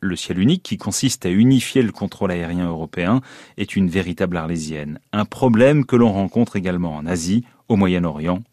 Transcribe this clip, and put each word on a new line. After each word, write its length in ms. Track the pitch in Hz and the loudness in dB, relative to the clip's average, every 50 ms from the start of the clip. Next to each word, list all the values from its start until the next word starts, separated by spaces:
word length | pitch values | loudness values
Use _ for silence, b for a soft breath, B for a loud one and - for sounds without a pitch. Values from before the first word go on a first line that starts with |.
le 160 | - 98 87 | -6 -6 -6
ciel 240 | - - - 90 87 | -6 -6 -6 -2 2
unique, 240 | 98 131 175 185 - | 2 2 2 0 -2
qui 120 | - 107 | -8 -8
consiste 480 | 92 - 104 95 - - 127 - - - | -6 -6 -6 -4 -2 -2 -2 -2 -2 -2
à 60 | 90 | 0
unifier 520 | 90 101 117 127 135 127 - - - 135 120 | 2 4 6 6 6 4 2 2 2 2 2
le 100 | 101 - | 2 0
contrôle 400 | - 104 92 - - 101 92 90 | -4 -8 -8 -6 -4 -4 -4 -2
aérien 340 | 87 85 82 85 90 90 | -4 -4 -4 -4 -4 -2
européen, 540 | 87 85 80 80 76 - - 87 90 117 131 127 B B B B B B | -4 -4 -6 -8 -10 -6 -4 -2 0 0 0 -2 B B B B B B
est 200 | - 104 - - | -8 -8 -4 0
une 120 | 101 95 87 | 0 0 0
véritable 480 | 82 95 90 90 85 - 95 90 87 | 0 -2 -2 -2 -4 -4 -4 -2 -2
arlésienne. 600 | 85 80 82 87 82 78 76 78 76 73 73 78 - _ - - | -4 -4 -4 -6 -6 -6 -6 -8 -10 -10 -10 -12 -14 _ -6 -2
Un 120 | 104 104 | -2 -2
problème 640 | - - - 135 123 113 110 123 139 151 147 135 | -2 -2 0 2 4 6 6 6 6 6 4 2
que 100 | - 131 | 2 4
l'on 160 | 120 120 113 95 | 4 4 4 4
rencontre 440 | 98 98 87 - 117 117 - - | 2 -2 -2 0 0 0 0 0
également 400 | 104 90 92 90 87 87 85 76 | -4 -4 -2 -2 -2 -4 -4 -6
en 100 | 76 76 | -6 -6
Asie, 380 | 82 92 85 80 90 98 120 120 b b b b - | -4 -4 -4 -2 0 0 0 -2 b b b b 0
au 80 | 117 | 2
Moyen-Orient 680 | 98 98 90 90 90 87 82 73 76 76 87 90 98 117 _ | 2 4 2 2 2 0 -2 -4 -4 -4 -4 -4 -4 -6 _